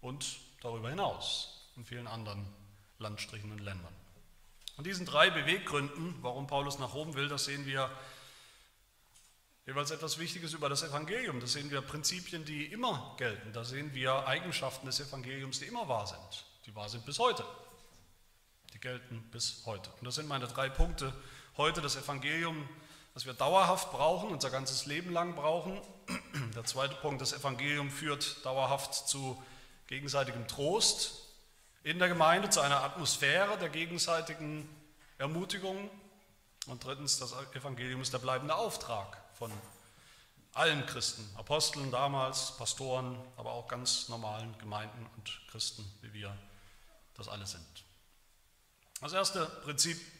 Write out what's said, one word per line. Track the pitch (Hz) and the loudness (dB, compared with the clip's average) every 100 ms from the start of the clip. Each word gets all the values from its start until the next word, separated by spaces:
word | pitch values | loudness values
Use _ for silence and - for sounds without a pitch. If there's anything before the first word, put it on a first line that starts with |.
| 123 | -8
und | 143 - - - - | -6 -6 -8 -14 -10
darüber | 120 117 113 | -6 -4 -4
hinaus | 160 165 95 - - - - - - | 0 0 0 -2 -2 -4 -10 -20 -18
in | |
vielen | 110 120 117 | -12 -10 -8
anderen | 113 107 101 98 - - - - - | -6 -6 -6 -8 -10 -20 -20 -20 -10
Landstrichen | 107 104 - 110 104 | -8 -6 -8 -8 -10
und | 104 | -8
Ländern. | 101 95 85 - - - - - - - - - | -8 -8 -10 -14 -18 -20 -20 -20 -20 -16 -14 -8
An | |
diesen | 156 190 180 | -4 -4 2
drei | 143 180 | 8 8
Beweggründen, | 160 143 190 - 147 139 143 165 143 | 8 4 2 4 2 0 -2 -6 -2
warum | 123 123 139 | -4 -2 2
Paulus | 143 143 139 | 2 2 -2
nach | 127 | -4
Rom | 139 156 135 | -4 -4 0
will, | 143 | 0
das | 143 - | 0 0
sehen | 143 139 | -2 0
wir | 135 131 135 - - - - - - - _ _ _ _ - - _ _ _ - | 0 0 -2 -12 -16 -18 -20 -20 -20 -20 _ _ _ _ -20 -20 _ _ _ -6
jeweils | 135 143 | -2 -2
etwas | 156 156 139 | -2 -2 -2
Wichtiges | 170 180 165 | -2 -4 -6
über | 160 143 | 0 2
das | 139 | 2
Evangelium. | 156 143 156 220 240 131 | 2 -2 -2 -2 -2 -2
Da | 120 | -2
sehen | 147 143 | -2 0
wir | 139 | -4
Prinzipien, | 135 151 143 180 180 170 151 | -4 -2 -2 -2 -4 -8 -6
die | 151 147 | -4 -4
immer | 214 247 156 - - | 0 0 0 -4 -2
gelten. | 123 104 104 | -2 -2 -6
Da | 113 | -6
sehen | 120 135 147 | -4 -4 -4
wir | 131 131 131 131 | 0 4 4 4
Eigenschaften | 131 175 151 135 - 131 | 0 0 -2 -2 -4 -2
des | 123 | -2
Evangeliums, | 143 135 123 135 135 131 | -2 -8 -6 -6 -4 -6
die | 143 | -4
immer | 240 196 | -4 0
wahr | 117 101 | 0 0
sind, | 90 90 - - - - | -8 -12 -12 -14 -20 -16
die | 104 | -10
wahr | 104 | -8
sind | 117 113 | -8 -6
bis | 147 | 4
heute. | 247 - - - - - - - - - - _ _ _ - | 4 4 -4 -10 -16 -20 -20 -20 -20 -20 -20 _ _ _ -20
Die | 107 | -10
gelten | 127 123 120 117 110 | -8 -8 -8 -10 -10
bis | 120 - - - | -4 -2 -2 -6
heute. | 104 - - | -6 -8 -10
Und | 127 | -6
das | 123 | -4
sind | 151 | -2
meine | 139 123 | -2 -2
drei | 120 135 | 0 0
Punkte | 135 175 - 135 - - - - - | 6 4 4 -4 -6 -12 -16 -16 2
heute. | 151 170 | 2 2
Das | 143 139 | 0 -2
Evangelium, | 127 139 139 160 170 156 139 151 - - - | -2 -2 0 0 0 -2 -8 -12 -18 -20 -18
das | - 127 | -10 -8
wir | |
dauerhaft | 123 135 185 180 185 - | 2 8 10 10 6 2
brauchen, | 123 147 180 208 | 4 6 6 0
unser | 156 131 | 0 0
ganzes | 127 131 135 139 | 0 0 -2 0
Leben | 147 180 | -2 0
lang | 170 175 170 | 2 2 2
brauchen. | 147 170 165 196 - - - 185 | 2 2 0 -6 -8 -14 -6 -6
<clears throat> | - 147 120 110 | -4 -6 -4 -4
Der | 117 | -2
zweite | 131 139 - | 2 0 2
Punkt, | 151 139 | -2 0
das | 131 | -2
Evangelium | 139 139 127 143 147 139 | 0 -2 0 0 2 0
führt | 139 151 143 - - 131 | -2 -2 0 -2 -2 0
dauerhaft | 131 127 135 - - - | 2 4 2 0 -2 0
zu | 135 135 123 - - - - - | 0 -2 -4 -10 -16 -18 -20 -8
gegenseitigem | 131 143 135 127 113 113 | -6 0 2 2 -2 -6
Trost | - 139 202 - - - - - - - - - - | 0 2 6 4 4 0 -4 -14 -20 -20 -20 -20 -10
in | 151 170 | -2 4
der | 180 | 6
Gemeinde, | 175 156 175 202 | 8 8 8 6
zu | 175 | 6
einer | 143 139 | 8 6
Atmosphäre | 139 180 143 - 143 160 202 208 | 4 0 0 4 6 6 6 2
der | 170 | 0
gegenseitigen | 156 165 170 - 165 160 156 151 151 147 - - - - - | 0 -2 0 2 2 0 -6 -4 -6 -8 -14 -20 -20 -20 -4
Ermutigung. | 143 160 185 202 190 190 202 - - - - - _ _ - | -2 0 -2 -2 -2 -2 -6 -12 -20 -20 -20 -20 _ _ -10
Und | 123 | -8
drittens, | 127 139 143 - | -6 -4 0 0
das | 123 120 135 | 0 -6 -8
Evangelium | 135 139 123 127 127 | -8 -6 -4 -2 -2
ist | 127 | -2
der | 127 | -2
bleibende | 123 131 143 160 | 0 0 2 0
Auftrag | 226 - - 113 98 - - - | 0 -2 -4 -4 -4 -12 -18 -10
von | 117 104 - - - - - - - - - | -8 -8 -12 -18 -20 -20 -20 -20 -20 -20 -10
allen | 120 160 151 127 | 4 6 6 0
Christen, | 123 - - 104 101 | 0 -2 -2 -10 -10
Aposteln | 113 147 151 143 135 | 0 4 4 2 0
damals, | 123 139 139 131 131 - - | 2 2 4 2 0 -2 -2
Pastoren, | 113 - 135 127 127 120 - - | -4 -2 0 0 0 -6 -10 -10
aber | 113 | -6
auch | 120 - | -6 -4
ganz | 123 123 - - | -4 0 0 0
normalen | 117 110 107 113 104 | -4 -4 -4 -8 -10
Gemeinden | 107 104 110 117 117 - | -6 -6 -6 -10 -14 -12
und | 104 - - | -10 -10 -12
Christen, | 113 - - 101 - | -4 -4 -4 -12 -14
wie | 113 | -14
wir | 107 101 101 - - - - - - - - | -10 -8 -10 -14 -20 -20 -20 -20 -20 -20 -16
das | 107 | -10
alle | 104 98 | -8 -8
sind. | 85 82 80 - - _ _ _ _ _ _ _ _ _ - | -10 -12 -18 -20 -20 _ _ _ _ _ _ _ _ _ -10
Das | 196 | -2
erste | 185 190 190 156 - | 2 2 2 -2 -2
Prinzip | 139 143 165 160 - - | -6 2 2 2 -8 -18